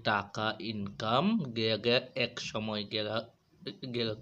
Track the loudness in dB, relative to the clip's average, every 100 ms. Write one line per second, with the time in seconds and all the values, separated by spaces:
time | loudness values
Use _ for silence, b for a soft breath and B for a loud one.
0 | 2 2 0 -2 -2 -2 -6 -6 -6 -4
1 | 2 4 4 2 0 0 2 2 4 4
2 | 2 -2 -2 -2 -4 -4 -2 -2 -2 -2
3 | 0 -2 -4 -12 _ _ -14 -10 -6 -2
4 | -2 0